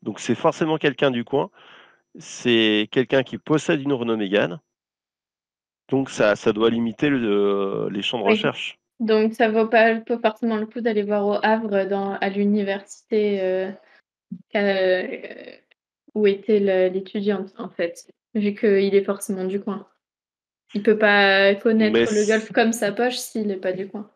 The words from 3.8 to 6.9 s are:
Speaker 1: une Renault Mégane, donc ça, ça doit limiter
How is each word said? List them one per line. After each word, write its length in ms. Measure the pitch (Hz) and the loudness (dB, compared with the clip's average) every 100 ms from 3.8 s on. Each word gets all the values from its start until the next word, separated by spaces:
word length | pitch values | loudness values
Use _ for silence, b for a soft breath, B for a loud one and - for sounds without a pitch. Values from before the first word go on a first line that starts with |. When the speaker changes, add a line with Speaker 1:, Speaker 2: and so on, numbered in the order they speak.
Speaker 1:
une 100 | 139 | -2
Renault 240 | 139 117 113 | -4 -2 -2
Mégane, 440 | 101 101 139 170 _ _ _ _ _ _ _ _ _ _ _ _ _ | 0 0 0 -6 _ _ _ _ _ _ _ _ _ _ _ _ _
donc 200 | 135 135 | -2 -2
ça, 260 | - 110 104 | 0 2 2
ça 160 | - | 0
doit 180 | 104 113 | 2 2
limiter 380 | 117 117 | 2 -4